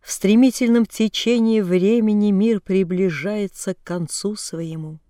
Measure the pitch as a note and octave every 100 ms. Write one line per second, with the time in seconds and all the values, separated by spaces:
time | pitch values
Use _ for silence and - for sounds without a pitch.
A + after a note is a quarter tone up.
0 | - - G3 A3 C4 - A#3+ A#3 A3+ -
1 | A3 - - A#3+ A3+ A3 F#3 F3+ F#3+ A#3
2 | G#3+ G#3 G#3 G3 A3 G#3+ _ F#3+ F#3 F3+
3 | F#3+ D3+ D#3+ G#3+ G3 - - F#3 - F3
4 | D#3+ - G3 G#3 - E3 E3 D#3+ D#3 D#3
5 | _